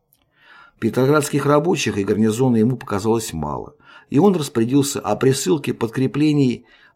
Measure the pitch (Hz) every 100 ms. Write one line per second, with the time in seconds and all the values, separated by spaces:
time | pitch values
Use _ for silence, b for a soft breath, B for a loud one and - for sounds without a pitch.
0 | _ _ _ b b b b b 110 123
1 | 131 151 143 147 143 147 165 165 120 101
2 | 98 101 110 110 131 117 110 127 - 98
3 | 110 113 110 80 73 64 50 - B B
4 | B 131 202 180 139 113 117 143 139 -
5 | 95 107 131 127 185 160 - - 113 127
6 | 131 143 151 147 131 113 b b b